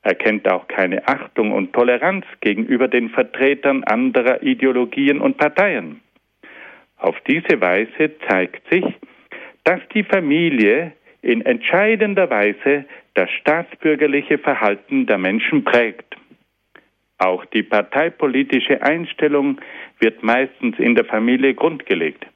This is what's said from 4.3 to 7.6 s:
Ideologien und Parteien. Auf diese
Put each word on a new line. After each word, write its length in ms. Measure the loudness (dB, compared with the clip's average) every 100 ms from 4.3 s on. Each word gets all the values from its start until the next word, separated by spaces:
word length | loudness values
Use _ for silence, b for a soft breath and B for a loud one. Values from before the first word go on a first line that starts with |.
| 0
Ideologien 800 | 0 0 2 2 -2 0 0 2
und 160 | 0 0
Parteien. 640 | 0 2 0 0 -8 -16 _ _ _ _ B B B B B _
Auf 180 | -4 -2 -2
diese 340 | -2 2 2